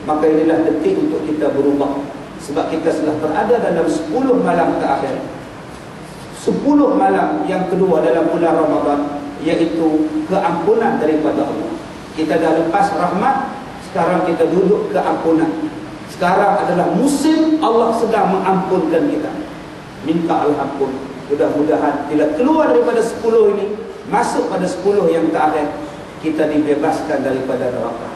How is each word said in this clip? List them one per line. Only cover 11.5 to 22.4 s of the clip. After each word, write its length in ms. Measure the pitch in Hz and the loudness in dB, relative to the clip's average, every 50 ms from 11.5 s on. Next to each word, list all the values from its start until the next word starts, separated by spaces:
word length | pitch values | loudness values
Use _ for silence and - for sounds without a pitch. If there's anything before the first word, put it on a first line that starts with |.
| - - - - - - - - - - - - - | -4 -6 -6 -6 -8 -10 -12 -14 -14 -16 -16 -14 -6
Kita 240 | 156 160 151 156 165 | -4 -2 0 0 2
dah 240 | 160 165 160 165 170 | 2 2 2 2 2
lepas 320 | 165 175 202 202 202 - | 0 2 2 0 0 0
rahmat, 580 | - 180 - 160 190 220 262 - - - - - - - - - - - - | 0 -2 0 0 0 0 0 0 0 -2 -6 -8 -12 -12 -14 -14 -14 -14 -8
sekarang 320 | - 185 175 175 180 175 180 | -4 -2 0 2 2 0 0
kita 240 | 180 170 160 165 160 | 0 0 2 2 2
duduk 380 | 165 180 190 180 208 - - - | 4 2 4 4 4 2 2 -2
keampunan. 640 | - - - 165 160 156 - 165 160 156 - 156 - - - - - - - - - - - - | -2 -2 0 0 -2 -2 0 2 2 2 2 0 -2 -4 -6 -6 -8 -8 -12 -12 -14 -14 -14 -16
Sekarang 540 | - - 185 175 185 190 202 196 - - 185 | -8 -2 0 2 2 4 4 2 2 2 0
adalah 260 | 185 175 175 175 165 - | 0 0 0 0 0 2
musim 640 | 208 247 285 294 - - 311 320 320 320 320 311 - | 2 2 2 2 2 2 4 4 4 4 2 2 2
Allah 340 | - 226 233 233 220 226 233 - | 2 2 4 4 4 2 2 0
sedang 340 | 233 208 208 208 190 180 190 | 0 0 2 2 2 2 2
mengampunkan 680 | 190 185 190 190 180 - - 185 175 160 156 160 160 147 143 | 0 2 2 2 0 2 2 0 0 2 2 2 2 2 2
kita. 200 | 143 147 - - - - - - - - - - - - - - - - - 139 | 0 -2 -4 -4 -6 -8 -10 -10 -12 -14 -16 -16 -16 -16 -16 -16 -16 -10 -4 -2
Minta 400 | 165 170 165 165 160 151 147 147 | 0 0 0 0 0 2 2 0
Allah 160 | 147 143 139 | 0 0 -2
ampun. 320 | 131 123 131 135 127 - - - - - - - - | -4 -2 -2 -2 -2 -2 -6 -8 -10 -12 -14 -4 -4
Mudah-mudahan 800 | 143 147 147 139 135 143 147 151 147 139 143 143 139 139 - - | 0 0 0 0 2 0 2 2 2 2 2 0 -2 -2 -4 -2
bila 180 | 151 151 151 151 - | 0 2 2 2 2
keluar 320 | - | 2